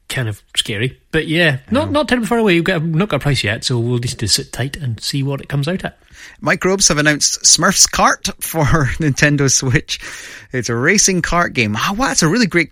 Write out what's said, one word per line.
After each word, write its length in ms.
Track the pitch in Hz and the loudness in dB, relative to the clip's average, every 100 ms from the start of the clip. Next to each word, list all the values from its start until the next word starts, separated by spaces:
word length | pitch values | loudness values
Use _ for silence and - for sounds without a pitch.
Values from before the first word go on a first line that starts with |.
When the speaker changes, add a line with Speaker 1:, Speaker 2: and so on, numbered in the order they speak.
| - | -10
Speaker 1:
kind 180 | 135 110 | -6 -6
of 140 | 101 _ - | -8 _ -4
scary. 420 | - 104 127 - _ | -4 -2 -4 -4 _
But 160 | 160 165 | -2 0
yeah, 300 | 160 165 131 - | 2 2 0 0
Speaker 2:
I 40 | |
Speaker 1:
not, 140 | 254 311 | 0 0
Speaker 2:
know. 140 | 294 | 0
Speaker 1:
not 80 | 254 | 0
terribly 180 | 247 220 | 0 0
far 120 | 233 | 2
away. 160 | 214 170 | 4 4
We've 80 | |
got, 180 | 165 170 | 2 0
not 260 | 165 156 208 | 0 0 0
got 60 | 135 | 0
a 40 | |
price 240 | 143 135 | 0 0
yet, 180 | 98 120 | -2 -4
so 140 | - 120 | -2 -2
we'll 200 | 117 120 | 0 -2
need 180 | 120 - | -4 -4
to 80 | 104 | -2
sit 240 | - - | -2 -2
tight 240 | - 135 - | -6 -8 -6
and 240 | 127 107 | -6 -6
see 220 | - 143 | -4 -4
what 180 | 135 135 | -2 -6
it 80 | - | -4
comes 200 | 143 143 | -4 -2
out 160 | 185 | -4
at. 140 | - - _ - - - | -6 -12 _ -20 -20 -8
Speaker 2:
Microbes 480 | 151 185 185 196 - | -2 0 0 2 2
have 100 | 151 | 2
announced 440 | 151 147 - - | 2 2 0 0
Smurfs 440 | - - 185 - - | 2 4 4 2 2
Kart 420 | - 226 - - - | 4 2 2 -6 -8
for 220 | - 160 | -6 0
<laughs> 340 | 135 160 127 - | 2 2 2 0
Nintendo 500 | 156 - 147 143 139 | -2 2 2 4 2
Switch. 500 | - 131 117 - - - - - - - | 2 0 -2 -2 -10 -12 -16 -16 -18 -8
It's 160 | 127 117 | -6 -4
a 60 | |
racing 480 | 120 147 202 196 180 | 0 2 2 2 0
kart 300 | - 170 175 | 0 0 0
game. 240 | 131 107 104 | 0 0 0
Ah, 160 | - 202 | -2 -2
wow, 120 | 277 | -2
that's 160 | - | 2
a 40 | 160 | 2
really 200 | 233 214 | 4 2
great 220 | 175 147 | 0 -2